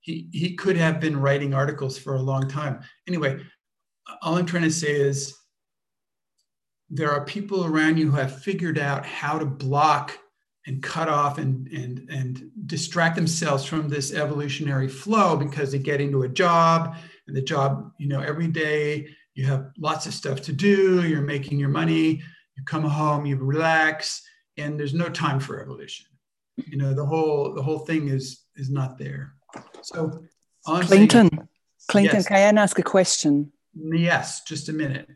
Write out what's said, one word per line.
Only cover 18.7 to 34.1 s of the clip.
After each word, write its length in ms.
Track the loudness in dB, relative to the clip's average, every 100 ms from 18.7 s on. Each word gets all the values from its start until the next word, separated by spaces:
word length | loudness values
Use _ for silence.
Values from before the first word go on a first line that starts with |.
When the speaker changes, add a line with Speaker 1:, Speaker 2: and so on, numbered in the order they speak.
| 0 -2 -4 -8 -18 _
Speaker 1:
you 120 | -4 -2
have 240 | -2 -4 -6
lots 280 | -4 -4 -6
of 80 |
stuff 260 | -8 -6 -6
to 120 | -6
do, 540 | 0 4 6 6 4 2
you're 160 | 0
making 380 | -2 -4 -4 -2
your 80 | 0
money, 540 | 0 2 2 2 0 -6 -20 _ -16
you 80 | -8
come 160 | -4
home, 420 | -2 0 0 0
you 120 | 0 -2
relax, 840 | 0 0 2 4 2 0 -8 -8 -14 _ _ -10
and 220 | -8 -4
there's 140 | -4
no 160 | -2 -2
time 300 | -2 -2 -2
for 240 | -4 -10
evolution. 440 | -12 -14 -16 -18 _ _ _ _ _ -14 -8
You 100 | -4
know, 160 | -2
the 140 | 0 0
whole, 480 | 0 2 0 -2
the 80 | -4
whole 160 | -4 -4
thing 300 | -2 -2 0
is, 380 | -4 -4 -14 _ -10
is 120 | -4
not 300 | -2 -4 -6
there. 380 | -10 -10 -14 _ _ -20 -20 -20
So 420 | -12 -6 -6 -6 -18 _ _ _ -4
all 100 | 0
I'm 80 | 6
saying 200 | 10 10
Speaker 2:
Clinton, 320 | 10 8 4 -10 _ _ _
Speaker 1:
is 80 | 0
Speaker 2:
Clinton, 300 | 4 4 4
Speaker 1:
Yes. 100 | 4
Speaker 2:
can 100 | 6
I 240 | 6 6
ask 160 | 4 2
a 20 |
question? 720 | 4 4 4 2 2 2 0 _ _
Speaker 1:
Yes, 680 | -14 -2 0 2